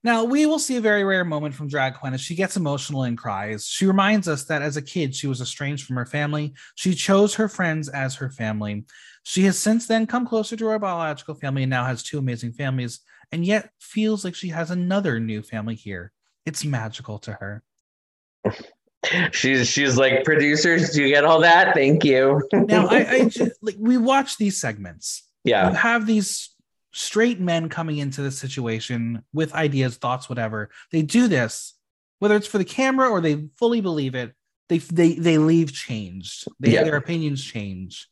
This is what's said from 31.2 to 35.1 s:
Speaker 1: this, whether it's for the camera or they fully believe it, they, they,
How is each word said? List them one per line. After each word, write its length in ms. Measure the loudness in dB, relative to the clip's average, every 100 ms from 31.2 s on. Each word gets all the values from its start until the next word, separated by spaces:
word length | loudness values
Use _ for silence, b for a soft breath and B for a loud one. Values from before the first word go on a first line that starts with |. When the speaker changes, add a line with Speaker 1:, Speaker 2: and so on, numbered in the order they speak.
| 4
Speaker 1:
this, 480 | 2 0 -4 -14 _ _ _ _ _
whether 160 | 2 2
it's 100 | 2
for 120 | -4
the 60 |
camera 440 | -2 0 0 2 2
or 120 | 2
they 280 | 0 -2 -4 _
fully 220 | 0 0
believe 340 | 0 -2 -2
it, 200 | -4 -10 _ _ _ _
they, 100 | -2
they, 360 | 0 4 4